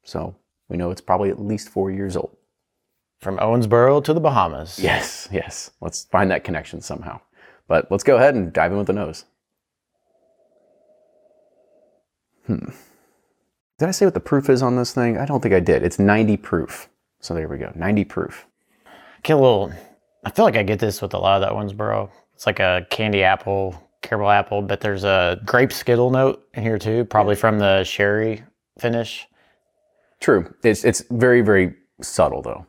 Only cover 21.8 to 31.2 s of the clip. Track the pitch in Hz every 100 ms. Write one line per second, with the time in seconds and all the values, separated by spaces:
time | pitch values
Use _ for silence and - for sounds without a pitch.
21.8 | 107 107 101 _ _ _ - - 95 90
22.8 | 90 - 110 101 92 95 - 98 95 82
23.8 | _ _ - 107 101 104 98 101 98 101
24.8 | 107 98 98 95 87 90 110 123 127 -
25.8 | - 120 123 131 131 - _ - 113 107
26.8 | 107 113 110 107 104 104 113 107 101 95
27.8 | 92 - 101 104 110 107 - _ _ _
28.8 | 123 117 110 - - _ _ _ _ _
29.8 | _ _ _ _ - 107 85 - 117 107
30.8 | - 113 - 120